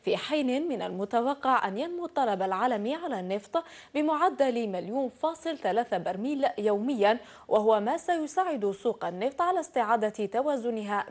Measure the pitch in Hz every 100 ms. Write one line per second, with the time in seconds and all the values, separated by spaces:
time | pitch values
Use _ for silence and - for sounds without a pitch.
0 | - - - 302 262 254 339 226 185 180
1 | 208 240 247 285 262 247 196 196 330 349
2 | 339 294 240 190 190 190 247 214 220 311
3 | 339 208 180 202 - 339 330 - - 294
4 | 302 302 370 269 269 240 220 185 170 254
5 | 254 - 214 220 330 302 196 208 240 233
6 | 170 190 254 294 - - 208 202 240 247
7 | 202 233 - - - 214 214 214 208 330
8 | - 339 294 370 370 285 202 190 240 -
9 | 175 180 247 277 330 370 302 254 214 233
10 | 214 214 202 220 294 269 240 226 202 202
11 | -